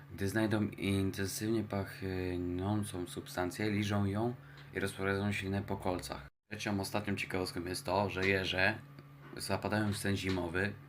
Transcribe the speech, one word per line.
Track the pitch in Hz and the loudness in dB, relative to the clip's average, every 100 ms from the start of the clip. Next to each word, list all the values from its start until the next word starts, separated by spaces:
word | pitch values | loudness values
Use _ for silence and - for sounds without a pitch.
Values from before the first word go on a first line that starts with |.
| - | -12
Gdy | 87 98 | -2 0
znajdą | 107 110 107 104 | 2 4 4 2
intensywnie | - 98 98 98 98 98 - 110 113 | 0 2 2 2 0 -2 -2 0 0
pachnącą | 104 101 98 - 95 92 92 90 90 90 95 107 101 95 87 | 0 -2 -2 -4 -4 -2 0 0 0 0 2 2 0 -4 -6
substancję, | - - - 90 85 107 | -6 -6 -2 -2 0 0
liżą | 104 104 104 | 2 2 4
ją | 98 101 120 127 - - - | 2 2 0 -2 -10 -18 -8
i | 98 | -2
rozprowadzają | 98 - 98 98 101 | -2 0 2 2 2
ślinę | 101 95 98 | 0 0 0
po | 101 98 | -2 -2
kolcach. | 95 90 - - - - - | 0 -2 -4 -8 -12 -20 -12
Trzecią, | 107 107 101 | -6 -2 0
ostatnią | 98 107 101 95 | 0 -2 0 -2
ciekawostką | - 92 92 90 | -2 -2 -2 -2
jest | 87 90 - | -4 -4 2
to, | 92 101 | 2 2
że | 92 95 | 2 4
jeże | 98 87 90 95 123 - - - - - - | 4 2 4 4 2 -6 -18 -20 -18 -14 -8
zapadają | - 98 101 104 104 | -2 0 2 2 2
w | 101 | 2
sen | 101 95 | 2 2
zimowy, | 95 92 85 87 101 101 | 2 0 0 0 0 -2